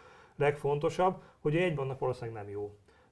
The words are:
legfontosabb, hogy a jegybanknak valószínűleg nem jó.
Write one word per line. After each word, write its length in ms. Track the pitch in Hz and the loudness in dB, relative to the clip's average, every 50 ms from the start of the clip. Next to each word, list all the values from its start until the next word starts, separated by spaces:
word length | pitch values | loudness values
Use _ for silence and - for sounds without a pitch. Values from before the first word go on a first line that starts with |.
| - - - - - - _ | -20 -20 -20 -20 -20 -12 _
legfontosabb, 840 | - 143 143 143 147 - 139 147 147 156 165 156 - 185 185 185 185 - - - _ | 2 2 2 2 2 0 0 0 0 0 0 2 4 4 4 2 0 -6 -20 -10 _
hogy 160 | - 151 147 | -2 0 2
a 40 | 170 | 2
jegybanknak 400 | 185 180 156 139 135 131 131 127 | 2 2 0 0 -2 -4 -4 -2
valószínűleg 440 | 135 127 123 - 120 113 113 110 101 | -2 -2 -2 -2 -6 -8 -8 -8 -10
nem 80 | 104 | -8
jó. 260 | 101 104 104 101 101 - _ _ _ _ _ _ | -6 -6 -6 -8 -8 -14 _ _ _ _ _ _